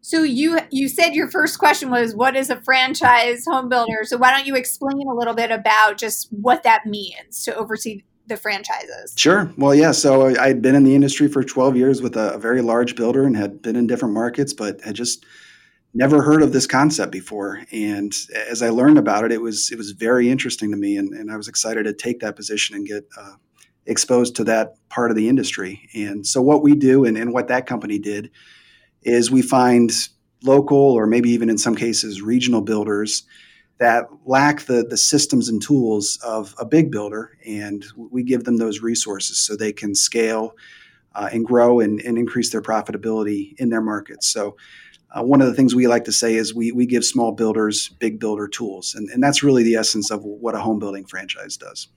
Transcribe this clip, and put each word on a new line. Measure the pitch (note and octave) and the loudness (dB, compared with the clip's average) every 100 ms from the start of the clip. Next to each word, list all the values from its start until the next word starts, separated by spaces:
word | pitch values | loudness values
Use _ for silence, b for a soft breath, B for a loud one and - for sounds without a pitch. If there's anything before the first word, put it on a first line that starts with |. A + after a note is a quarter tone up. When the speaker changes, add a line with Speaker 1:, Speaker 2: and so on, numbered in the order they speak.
Speaker 1:
So | - E4 | -2 0
you, | D#4 B3 D#4 E4 D#4 | 2 2 0 0 -2
you | C4+ C#4 | -4 -2
said | D4 E4+ D4 | 2 0 2
your | - | -2
first | - D4+ - | -2 -2 2
question | D4+ D4 C4+ | 2 2 0
was, | A#3+ A3+ G#3 | 0 -2 0
"What | B3+ C4 | 0 0
is | C4 | -2
a | A#3+ | -6
franchise | - B3+ C4 - B3 A#3+ A#3+ A#3+ D#4+ | 0 2 2 2 6 6 4 -2 -2
home | C4+ B3 | -2 0
builder?" | B3 A3+ A3 | 0 0 -4
So | A3 B3 | -4 2
why | B3+ | 4
don't | C4+ C#4 | 4 0
you | C4 | -4
explain | B3 - C4+ C#4 C#4 | -4 -6 -6 -6 -6
a | A#3+ | -4
little | A#3 | -2
bit | A3+ A#3 | -2 -2
about | A3 G#3+ G#3+ G#3+ G3+ | -2 2 4 4 2
just | A3+ - - | -6 -6 -8
what | G#3 A3+ E4 | -4 0 2
that | A#3 A3 G#3+ | 4 2 0
means | G#3 F#3+ - - - - | -8 -10 -14 -16 -10 -8
to | G#3 | -8
oversee | A3+ G#3+ A3+ G3+ _ _ _ | -6 -6 -8 -12 _ _ _
the | G#3+ | -8
franchises? | G#3+ G3 - F#3+ - - - - | -6 -6 -6 -10 -10 -16 -10 0
Speaker 2:
Sure. | D3+ G3 E3+ - | 4 4 2 0
Well, | C#3 C#3+ | 4 6
yeah. | D#3+ | 4
So | C3+ D3 C3+ C3+ | 4 4 6 4
I, | B2 C3+ | 4 2
I'd | B2+ | 2
been | B2+ C#3 | 4 6
in | |
the | C3+ C#3 | 6 6
industry | C#3 - D3 | 4 2 2
for | C#3+ | 2
twelve | B2+ C3+ C3 B2+ | -2 0 2 4
years | C3 C3 | 2 2
with | B2 A2+ | -2 -2
a, | G#2 | -4
a | G#2 | -4
very | A2+ B2+ | -2 0
large | A#2 A#2 B2 B2+ | 2 0 0 -2
builder | A#2 C3 C3+ | 0 2 2
and | A2 | 0
had | G2+ G2+ | -2 -6
been | A#2 A#2 | -4 -2
in | A#2 | 0
different | A#2+ B2 | 0 -2
markets, | G#2 A#2 A#2+ C#3 | -2 -2 -2 -4
but | - G#2+ G2 | -4 -8 -8
had | A2+ G2+ | -12 -8
just | A#2+ - b b b b b b _ | -6 -8 b b b b b b _
never | A#2 C3+ D3 | 0 4 6
heard | D3 D#3 | 6 4
of | D3 | 4
this | C3 - | 2 0
concept | C3 D3 D3 F#2+ | 2 2 0 -6
before. | F#2 - G#2 G2+ F2+ - | -8 -12 -10 -8 -10 -12
And | A2+ G#2 G2+ G2+ - - A2 A2 | -6 -4 -4 -6 -8 -10 -10 -8
as | A2+ | -4
I | A#2 | -2
learned | A2+ C3+ D3+ | 2 4 4
about | G#2+ G#2 A2+ | 4 0 0
it, | |
it | A2+ | -2
was, | A#2 G#2 - | -4 -6 -6
it | A#2 | -8
was | G2+ | -14
very | G2 A2+ B2+ A#2+ | -6 0 2 4
interesting | C3 B2 - G#2+ | 0 -4 -6 -6
to | G#2 | -4
me. | G2+ G2+ | -4 -2
And, | G2 | -4
and | G2+ G#2+ | -8 -12
I | G#2+ | -14
was | G#2 | -8
excited | - A2+ A2 | -6 -4 -4
to | G#2+ | -4
take | G#2 A#2+ A#2+ | -6 -6 -6
that | A2 G2+ | -8 -10
position | G#2 G#2 - G#2 | -8 -6 -6 -6
and | G2+ | -10
get, | G#2 G2+ - | -10 _ -20
uh, | G2 G2 _ _ b _ - | -20 _ _ _ b _ -6
exposed | G#2+ - B2 A#2+ - | -4 0 2 0 -2
to | A2 | 0
that | A2+ A2 _ _ | 0 -2 _ _
part | - A#2 | -4 -2
of | G#2+ | 0
the | A2 | 2
industry. | C3+ C3+ - F#2 G2+ _ | 0 0 -8 -10 -12 _
And | A2+ G#2 G2+ G2 | -12 -10 -8 -4
so | C3 | 0
what | C3 D3 | 4 4
we | D3 D3 | 6 4
do | C3 C3 | 6 6
and, | B2 A2 | 4 2
and | A#2+ | -2
what | B2 A#2 | -4 -2
that | B2 C3 | -2 -2
company | A#2 G#2 G#2 | -8 -6 -6
did | G#2 G#2 A2 b b b b b b _ | -6 -8 -10 b b b b b b _
is | - A#2+ A#2 | 0 2 4
we | C3 | 2
find | B2 C3 B2 A#2+ A#2 - - _ _ _ | 4 2 4 4 4 0 -6 _ _ _
local | B2+ C#3 C#3 C#3+ | 4 4 4 4
or | C#3 A#2+ G#2+ | 6 4 2
maybe | A#2+ A#2+ | 2 2
even | A#2 A2+ | 2 0
in | G#2+ | 0
some | B2 G#2+ | 0 -2
cases | A#2 A2 A2 F#2+ | -2 -4 -6 -8
regional | G#2 B2 B2 A2+ | -2 0 2 0
builders | G#2 G#2+ G#2+ G#2 G#2+ - _ b b b b _ | 0 -2 -2 -2 -4 -6 _ b b b b _
that | A#2+ A#2 A#2+ - - | 2 2 -2 -16 0
lack | C3 D3 D3 | 2 2 0
the, | - B2 A#2 | 0 -2 0
the | B2+ | -2
systems | - D3 D3 B2+ A2+ | 0 0 2 0 0
and | G#2+ | -6
tools | - C#3+ A#2 G#2+ G2+ - | 0 0 2 -2 -4 -8
of | A#2+ A2 G2+ - | -8 -8 -10 -14
a | A2+ | 0
big | D#3 D3 | 2 2
builder. | A2+ G#2 G#2+ A2+ _ - | -4 -8 -10 -14 _ -12
And | G#2+ G2+ G2+ | -12 -10 -12
w-, | G2 - A#2 | -14 -20 -8
we | B2+ | -6
give | B2 B2 | -2 -2
them | A#2+ A#2 | 0 0
those | A2+ G2+ | 0 -4
resources | A2+ A#2 A2 F#2+ - - | -4 -4 -4 -6 -6 -4
so | - G#2 | -4 -4
they | G#2+ | -6
can | G#2 G#2 G2 | -6 -6 -2
scale, | - A#2 A2+ A2 A2+ _ b b b b _ G#2 | -2 0 -2 -2 -6 _ b b b b _ -10
uh, | G2+ | -6
and | A2+ | -6
grow | A#2 A#2+ A#2+ B2 | 0 4 6 4
and, | G#2+ G#2 | 2 -2
and | A#2+ A#2 | -4 -4
increase | A#2 B2 A2 | -2 -4 -4
their | A2+ | -6
profitability | G#2+ A2 G#2 G#2 A2 A2 G#2 G2+ G2+ - | -4 -4 -4 -8 -4 -4 -4 -6 -8 -4
in | B2 | -2
their | A2+ | -2
markets. | A2 G#2+ G2+ G2+ - | -4 -6 -10 -6 -6
So, | A#2 G2+ - B B B B _ | -4 -6 -10 B B B B _
uh, | - | -6
one | A#2+ C3+ | 2 4
of | C3 | 4
the | |
things | B2+ C3 B2 | 4 2 4
we | B2 | 2
like | A#2 A2+ | 2 0
to | |
say | A2 A#2 A2+ | -2 0 0
is | A2 A2+ | -2 -4
we, | A#2 | -4
we | B2 B2 | -2 0
give | B2 | 0
small | A2 C3 A#2 | 0 -2 -2
builders | G#2+ A2+ A2 G#2+ G2+ - _ | -2 -2 0 -2 -2 -8 _
big | A2+ G#2+ | -6 -4
builder | A2 G#2 G2+ | -6 -6 -8
tools. | - A2+ F#2+ - - | -10 -10 -10 -12 -12
And, | G#2 | -8
and | B2 | 0
that's | C#3 C3 | 0 2
really | C#3+ B2+ | 4 4
the | A#2 A2+ | 4 2
essence | G#2+ A2 G2+ | 0 -2 -4
of | G#2 | -8
what | G#2 G#2+ A#2 G#2+ | -10 -8 -8 -4
a | |
home | G#2+ G#2+ | -4 -4
building | G2+ G2 | -4 -10
franchise | F#2+ F#2+ F#2+ - G2+ - | -12 -14 -12 -12 -12 -16
does. | - - - | -16 -18 -20